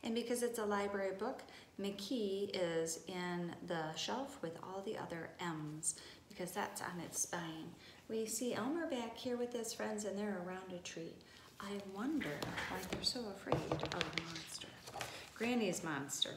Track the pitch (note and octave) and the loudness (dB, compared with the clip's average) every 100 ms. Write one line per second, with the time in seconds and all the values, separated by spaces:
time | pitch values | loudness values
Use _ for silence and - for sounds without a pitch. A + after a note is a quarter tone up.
0 | A#3 A3+ A3+ A#3+ A#3+ - G#3 G3+ G3+ G3+ | 0 0 2 2 2 2 2 4 4 4
1 | G3 F#3 A3 C4 - - - - G3 G3+ | 2 2 0 -2 -8 -14 -16 -2 -2 0
2 | - C4 G3+ F#3+ G3+ F#3+ F3 E3 E3 - | 0 2 4 4 2 4 4 4 4 0
3 | - F#3 F3+ F3 F3 - F3 E3+ D#3 E3 | -2 -2 0 2 0 -2 0 0 0 0
4 | - A3 C#4 - E3 E3 - F#3+ G3 - | 0 0 -2 -2 -4 -4 -6 -4 -4 -4
5 | E3+ E3 E3 - F3+ D#3+ D3+ D#3 D#3 - | -2 -4 -6 -4 -2 0 -2 -2 -2 -2
6 | - - - - F3+ G#3 - - - F3 | -8 -14 -16 -6 -2 0 -2 0 -2 -2
7 | E3+ - - F3 E3 D#3+ D#3+ - - - | -2 0 0 0 -2 -4 -8 -10 -16 -18
8 | - A3 A3 - B3 G3+ A3+ E4+ D#4+ C4 | -4 0 0 2 2 2 2 2 2 2
9 | A3+ - B3+ B3 A#3+ A#3+ A3+ - G#3+ G#3+ | 0 -2 0 0 0 0 -2 0 0 0
10 | G#3 G3 G#3 F#3 F3+ F#3 F#3 F3+ F3 - | 0 2 2 2 0 -4 -4 -6 -4 -4
11 | E3 - - - - - G3+ G3+ G3+ F#3+ | -6 -8 -14 -16 -18 -8 -4 -2 -2 0
12 | B3 D#4 D3+ D3 - E3 - F#3 F#3 - | 2 4 2 0 -2 -2 -2 -2 0 2
13 | - B3+ A3 G3 - - D#3+ D#3+ - - | 2 2 -2 -4 2 2 4 2 2 0
14 | - E3 E3 D#3+ - - - - - - | 2 0 -2 -6 -6 -8 -8 -10 -10 -6
15 | - - - - A3+ B3 G3+ E3+ E3+ D3 | -4 -6 -10 0 4 6 6 4 2 0
16 | C#3+ - - | 0 2 2